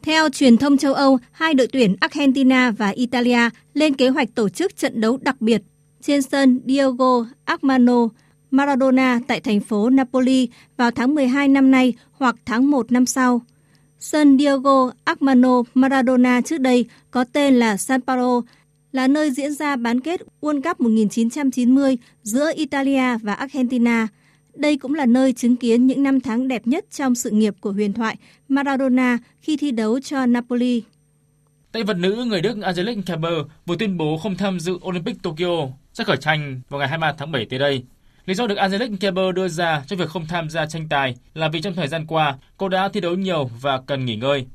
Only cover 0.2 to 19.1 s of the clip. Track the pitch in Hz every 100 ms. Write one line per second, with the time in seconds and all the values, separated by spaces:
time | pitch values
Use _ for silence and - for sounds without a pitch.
0.2 | 311 277 269 226 285 277 285 262 269 262
1.2 | - _ 320 285 240 269 220 196 320 294
2.2 | 285 262 262 262 247 208 208 196 247 247
3.2 | 247 240 233 - _ - 311 269 262 269
4.2 | 262 - 208 - 370 - 302 - 220 254
5.2 | - 269 220 220 - _ _ _ - 285
6.2 | 269 277 269 254 - 269 269 254 254 254
7.2 | 233 - - 330 277 262 247 247 233 -
8.2 | _ _ _ 262 285 277 262 254 262 240
9.2 | 240 226 220 208 202 208 214 269 254 254
10.2 | 254 262 247 - _ - 240 233 240 302
11.2 | 262 269 285 277 269 262 254 - _ _
12.2 | 262 233 - 233 277 294 233 247 254 -
13.2 | 254 247 - _ _ _ _ _ - 311
14.2 | 294 269 285 277 269 269 254 - - 339
15.2 | 269 262 254 247 233 - 262 269 247 254
16.2 | 247 247 247 320 262 247 240 - _ 247
17.2 | 254 294 285 254 226 202 - 269 254 254
18.2 | 247 247 240 _ _ _ _ 262 262